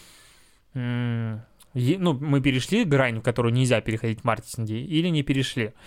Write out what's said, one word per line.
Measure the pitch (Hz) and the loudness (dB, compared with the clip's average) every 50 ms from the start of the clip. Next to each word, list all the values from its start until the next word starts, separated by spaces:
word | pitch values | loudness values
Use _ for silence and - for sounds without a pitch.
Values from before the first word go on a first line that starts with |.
| - - - - - - _ - _ _ _ _ _ _ - | -20 -20 -20 -20 -20 -20 _ -20 _ _ _ _ _ _ -8
М, | 131 123 120 120 120 120 120 117 117 113 110 110 110 113 - _ _ - _ - | -6 -4 -2 -2 -2 -2 -2 -2 -4 -4 -6 -6 -8 -12 -16 _ _ -20 _ -4
е-, | 127 123 127 170 196 | 0 2 2 2 2
ну, | 180 175 147 | 2 0 0
мы | 123 143 156 139 139 | 0 0 2 2 4
перешли | 131 143 127 131 120 - 190 226 240 | 4 2 2 0 0 0 0 2 2
грань, | 160 143 139 131 123 113 110 | 4 4 4 4 2 0 -2
в | |
которую | - 127 117 - 120 117 | -2 -2 0 2 0 2
нельзя | 117 127 131 123 123 110 | 2 2 4 4 2 2
переходить | - 113 110 110 - 113 110 - | 2 -2 -4 -2 -2 -4 -4 -2
в | - | -2
маркетинге, | 120 110 - - - - 120 113 107 107 113 | -2 -2 -2 -4 -8 -8 -6 -6 -4 -6 -6
или | 135 202 156 156 170 180 | -4 -2 0 0 2 2
не | 165 151 | 0 0
перешли? | 135 - 131 135 131 - - 131 110 104 - - - | 0 0 0 0 -2 -2 -2 -4 -4 -4 -6 -14 -20